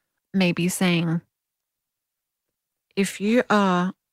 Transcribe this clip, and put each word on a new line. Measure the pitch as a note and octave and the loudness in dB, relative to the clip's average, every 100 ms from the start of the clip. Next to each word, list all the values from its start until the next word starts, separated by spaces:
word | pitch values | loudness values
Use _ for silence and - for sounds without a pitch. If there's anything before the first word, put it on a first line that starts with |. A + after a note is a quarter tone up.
| _ _ _ | _ _ _
maybe | G3 F3+ - F3 | 0 0 0 -4
saying, | - F#3 E3+ E3+ E3+ - _ _ _ _ _ _ _ _ _ _ _ _ _ _ _ _ | 0 0 0 -2 -4 -6 _ _ _ _ _ _ _ _ _ _ _ _ _ _ _ _
"If | - G3 - | -4 -4 -2
you | G3+ A#3+ - | 0 0 2
are | G#3 G3 F3+ F#3 - _ | 2 2 0 -2 -6 _